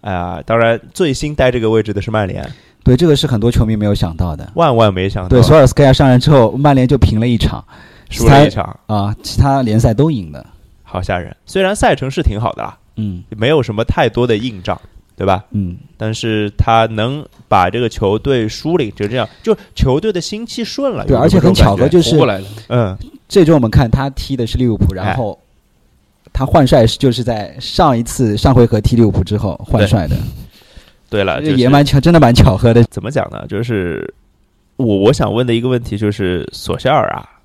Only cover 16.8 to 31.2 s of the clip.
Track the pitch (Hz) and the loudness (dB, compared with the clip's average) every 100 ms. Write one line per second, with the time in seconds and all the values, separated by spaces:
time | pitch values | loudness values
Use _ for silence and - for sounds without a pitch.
16.8 | 113 110 113 143 - _ _ 101 90 113 | 2 -2 -4 -6 -14 _ _ 0 0 0
17.8 | 117 - 104 107 135 131 110 - 151 170 | -4 -2 -2 -2 -2 -2 -2 -6 -4 -2
18.8 | 113 - 104 123 107 _ - 208 - - | -4 -6 -6 -4 -6 _ -4 -4 -4 -4
19.8 | 131 135 220 180 160 208 233 - 233 - | 0 0 -2 -4 -6 -12 -12 -10 -10 -6
20.8 | 277 156 101 123 151 185 160 - - 98 | -6 -6 -2 0 2 4 2 4 2 4
21.8 | 127 175 156 156 143 98 98 107 - 120 | 2 2 2 2 2 0 -8 -18 -4 -2
22.8 | 107 95 - - _ 208 156 156 117 123 | -2 -4 -14 -20 _ 2 4 4 4 2
23.8 | 120 - 139 135 - 135 113 - 127 104 | 2 0 -2 -8 -8 -6 -4 -2 -2 0
24.8 | 92 92 101 90 110 - _ _ _ _ | -2 -2 -4 -4 -6 -10 _ _ _ _
25.8 | _ _ _ _ _ - 131 170 131 147 | _ _ _ _ _ -6 2 4 4 4
26.8 | 117 - 135 120 120 110 101 - - - | 4 2 -2 0 -4 -6 -8 -14 -10 0
27.8 | 165 120 117 - 120 104 - 131 117 107 | 0 0 -4 -2 -2 0 2 4 4 2
28.8 | - 117 110 98 92 104 107 78 - 107 | 0 2 2 2 -2 -4 -4 -6 -4 0
29.8 | 101 104 85 - - - - _ _ - | 2 0 0 -4 -6 -12 -20 _ _ -20
30.8 | _ _ _ 107 | _ _ _ -2